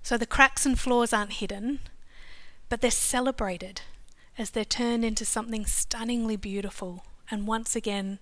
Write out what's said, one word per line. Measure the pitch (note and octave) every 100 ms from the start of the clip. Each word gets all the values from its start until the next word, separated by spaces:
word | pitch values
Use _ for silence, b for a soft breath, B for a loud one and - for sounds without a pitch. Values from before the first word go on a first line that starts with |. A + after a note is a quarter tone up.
So | - A#3
the | A#3
cracks | - C#4+ - C#4
and | B3
flaws | B3+ A#3+ A#3
aren't | A3 G#3
hidden, | G3 G3 G3+ A#3 C#4 - - B B B B B B -
but | A#3
they're | A#3+
celebrated | - - B3+ B3+ B3+ G3+ F3 F#3 G3 - - - b b -
as | G#3+
they're | A3+ G#3
turned | - A#3 A#3 A3+
into | G#3+ A3
something | D4 A#3 A3 G#3
stunningly | - - A#3 A3+ A#3+ A3 G#3
beautiful | G3+ G3 G3 - F#3 F3+ - - -
and | G#3+ G#3
once | A3 A3+ A3+
again | G#3+ G3+ G3 G3